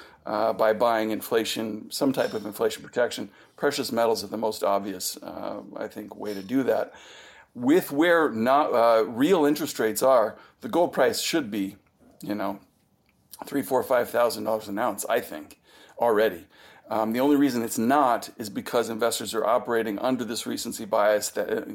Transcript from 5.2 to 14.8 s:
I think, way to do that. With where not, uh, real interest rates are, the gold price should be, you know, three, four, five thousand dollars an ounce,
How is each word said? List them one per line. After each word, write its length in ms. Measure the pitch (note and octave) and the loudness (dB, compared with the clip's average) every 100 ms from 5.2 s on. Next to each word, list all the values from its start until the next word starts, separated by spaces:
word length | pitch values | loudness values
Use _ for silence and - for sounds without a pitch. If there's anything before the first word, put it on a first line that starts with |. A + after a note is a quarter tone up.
| F2 E2+ G2 G#2 G#2 G#2+ | -12 -10 -10 -10 -12 -12
I 100 | A2 | -10
think, 300 | A2 G#2 - | -10 -14 -10
way 180 | G#2 | -8
to 80 | G2+ | -8
do 220 | F#2+ B2+ | -4 0
that. 280 | A#2+ G#2+ A2+ - - - - - _ | 2 0 -2 -8 -20 -20 -20 -20 _
With 380 | - B2 E3+ F3 | -4 2 2 2
where 380 | C#3+ E3+ E3+ D3+ | 2 4 4 4
not, 420 | A2+ A#2 C#3 D3 | 2 2 4 4
uh, 320 | A2+ A#2 A2+ A2 | 4 6 6 4
real 380 | A#2 D3 F#3 | 2 2 4
interest 340 | D3 D3+ D3+ - | 4 0 -2 -2
rates 240 | A2+ G2+ | 0 2
are, 360 | C3 C3 A2 - - _ | 4 4 4 -2 -18 _
the 80 | A#2+ | -4
gold 240 | D3+ E3+ | 0 2
price 280 | - B2+ G#2+ | 2 2 0
should 300 | - E3 B2 | -2 -2 -2
be, 260 | G#2 F#2+ G2+ _ _ _ - | -4 -4 -6 _ _ _ -14
you 120 | - | -8
know, 240 | G#2 G2+ G2+ - _ _ _ _ _ _ - | -6 -6 -8 -14 _ _ _ _ _ _ -18
three, 180 | - C#3+ | -6 -4
four, 200 | B2 B2+ | 0 0
five 280 | A2 B2+ A#2 | 2 0 2
thousand 340 | A#2+ A#2+ G#2+ | 2 2 0
dollars 240 | G#2+ A2 A2 | -2 -4 -4
an 100 | |
ounce, 260 | G2+ | -4